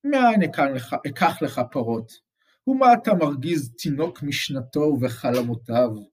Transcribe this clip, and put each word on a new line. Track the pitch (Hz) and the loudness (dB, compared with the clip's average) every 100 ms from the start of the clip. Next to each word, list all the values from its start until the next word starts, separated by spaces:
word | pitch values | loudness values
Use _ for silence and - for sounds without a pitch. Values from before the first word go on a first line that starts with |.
מאין | 277 277 240 214 | 0 4 4 4
אקח | 160 - 139 | 0 0 -2
לך, | 131 - - 143 | -2 -6 -6 -6
אקח | - 175 - | 0 0 0
לך | 143 - 120 | -6 -4 -4
פרות? | 139 117 113 113 - _ _ _ _ - | -4 -4 -4 -6 -20 _ _ _ _ -2
ומה | 262 262 | 4 6
אתה | 233 220 | 6 4
מרגיז | 190 151 143 147 165 123 - | 2 2 -2 -2 -2 -4 -8
תינוק | 160 139 165 - | -6 -2 -4 -4
משנתו | 143 139 - 135 120 151 | -6 -6 -4 -6 -6 0
ובחלומותיו? | 151 135 123 117 131 123 120 113 - 117 123 107 104 | 0 2 -2 -2 -2 -2 -2 -6 -2 0 0 -2 -14